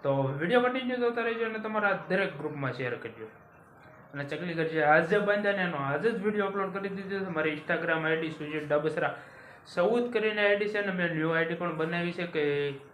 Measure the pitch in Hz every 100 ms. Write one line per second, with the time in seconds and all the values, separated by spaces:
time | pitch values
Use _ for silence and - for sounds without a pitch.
0 | 143 139 135 143 170 247 247 254 247 247
1 | 240 233 233 233 226 220 214 214 202 185
2 | - 185 190 139 151 143 135 120 127 117
3 | 113 107 110 - - - - - - -
4 | - 143 143 151 180 165 160 160 147 156
5 | 165 208 190 202 208 196 180 156 139 147
6 | 208 220 202 208 196 196 196 196 196 185
7 | 190 196 190 156 156 151 - 170 165 160
8 | 160 160 160 156 151 156 147 147 156 160
9 | 151 - - - - - - - 180 240
10 | 240 220 214 214 208 202 208 208 202 180
11 | 175 165 156 165 165 170 175 160 160 175
12 | 175 175 175 160 147 143 143 139 -